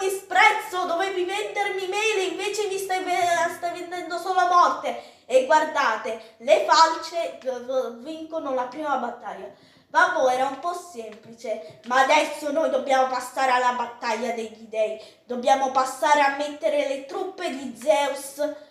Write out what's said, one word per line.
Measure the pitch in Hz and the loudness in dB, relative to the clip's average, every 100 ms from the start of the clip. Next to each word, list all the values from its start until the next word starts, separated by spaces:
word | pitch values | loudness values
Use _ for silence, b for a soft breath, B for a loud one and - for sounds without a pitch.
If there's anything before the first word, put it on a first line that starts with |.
disprezzo, | 381 392 - 359 427 427 - 359 349 | -4 -4 -2 4 4 4 -4 -4 -2
dovevi | 339 381 370 | -2 -2 -2
vendermi | 349 403 415 403 403 381 370 | -2 -4 -4 -2 -2 -4 -4
mele, | 403 440 403 | -2 0 0
invece | 370 370 415 427 381 | -2 -4 -6 -4 -4
mi | 381 | -4
stai | 381 370 | -4 -4
ve-, | 359 359 349 339 339 | -2 0 2 2 0
stai | - 349 349 | -2 -6 -6
vendendo | 349 349 320 349 | -8 -10 -8 -6
solo | 381 370 359 | -2 2 4
morte." | 349 294 254 269 233 B B B | 6 4 2 -6 -8 B B B
E | 254 | 2
guardate, | 254 311 311 294 247 220 - - - - | 6 4 4 0 0 0 -4 -8 -12 -4
le | 240 320 | 4 4
falce | 330 311 320 - - 339 302 269 | 6 6 6 4 -6 -4 -4 -6
v-, | 254 240 240 | -8 -8 -4
v-, | 262 233 233 | -4 -4 -8
vincono | 269 320 320 320 285 | -12 -12 -8 -8 -4
la | 254 | -2
prima | 254 311 302 262 | -4 -4 -4 -2
battaglia. | 240 - 208 190 208 b b b b | -4 -8 -12 -14 -14 b b b b
Vabbè, | 311 349 330 254 | 2 4 4 2
era | 254 269 | 2 0
un | 277 | -4
po' | 349 | -6
semplice, | 359 - 240 220 208 - - 233 220 - - | -8 -10 -14 -14 -16 -20 -14 -8 -8 -10 -14
ma | 233 254 | 0 4
adesso | 269 302 302 - 294 | 6 4 2 -4 -4
noi | 285 269 | 0 0
dobbiamo | 262 269 262 254 | 0 2 4 4
passare | 254 - 285 262 | 0 -6 -2 2
alla | 247 247 | 2 2
battaglia | 233 233 - 240 226 233 | 0 -4 -6 -6 -4 -4
degli | 220 220 - - | -6 -8 -12 -8
dei. | 220 214 - B B | -2 -2 -2 B B
Dobbiamo | - 240 262 269 262 | -10 -2 2 2 2
passare | 269 - - 311 285 | 0 0 0 4 6
a | 277 285 | 4 2
mettere | 294 - 311 285 269 | -6 -4 -2 0 0
le | 277 | -4
truppe | - 392 370 - 349 | -6 -8 -6 -6 -6
di | 269 254 226 | -6 -10 -4
Zeus | 285 294 277 269 - 285 294 - B | 2 4 2 -2 -8 -6 -6 -6 B